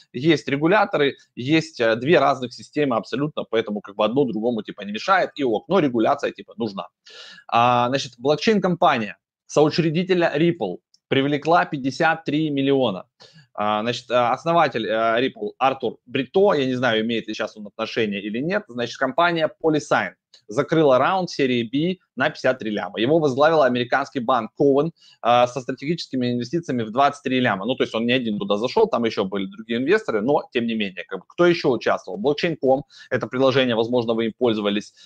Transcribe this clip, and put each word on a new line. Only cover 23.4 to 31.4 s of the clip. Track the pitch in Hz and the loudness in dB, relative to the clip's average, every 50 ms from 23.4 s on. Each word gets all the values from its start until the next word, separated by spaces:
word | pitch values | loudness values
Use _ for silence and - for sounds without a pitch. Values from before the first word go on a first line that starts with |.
| 147 160 165 156 | 4 4 6 4
американский | 139 127 123 123 123 120 147 135 - - - 139 | 4 4 2 0 -2 0 -2 -2 -2 -4 -6 -4
банк | 117 123 131 117 110 104 _ - | -2 0 0 0 -2 -4 _ 2
Cowen, | 151 143 135 139 151 165 - _ _ _ _ _ | 2 4 4 2 2 -2 -4 _ _ _ _ _
а, | - 117 120 120 123 | 0 2 4 4 4
со | 123 - 139 | 2 0 -4
стратегическими | 123 135 135 - 139 147 170 165 - - - 131 123 123 123 | -8 -8 -10 -8 -6 -6 -6 -6 -6 -6 -4 -2 -2 -2 -2
инвестициями | 120 120 123 165 170 165 - 135 120 110 | -4 -4 -4 -6 -6 -4 -4 -4 -4 -4
в | 107 | -2
двадцать | 104 131 - - 175 - - | 0 2 2 2 2 -2 -4
три | 131 131 127 | -2 0 0
ляма. | 123 117 101 92 98 | 2 0 0 0 -2
Ну, | 120 131 | -4 -2
то | - 127 | -2 -2
есть | - - | -2 -2
он | 113 117 | -2 0
не | 120 | 0
один | 123 135 120 113 104 | 0 0 -2 -2 -4
туда | 101 101 98 101 | -4 -2 -2 -2
зашел, | 101 117 127 - 214 269 | -2 -2 -2 2 2 2
там | - - 117 117 | 2 2 0 -2
еще | 113 - 113 101 | 0 -2 -2 -4
были | 95 101 98 98 | -2 -4 -6 -6
другие | 98 101 101 110 117 117 120 | -8 -10 -12 -8 -6 -4 -2
инвесторы, | 131 143 202 220 220 - 117 104 | 0 0 0 0 0 -2 -4 -2
но | 101 131 147 165 - - | 0 0 0 -2 -2 -4
тем | - 123 117 | -4 -4 -2
не | 117 113 | -2 -2
менее, | 110 104 95 92 90 85 | -4 -4 -6 -8 -12 -14
как | - 95 92 | -12 -12 -14
бы, | - _ | -14 _
кто | _ - | _ 2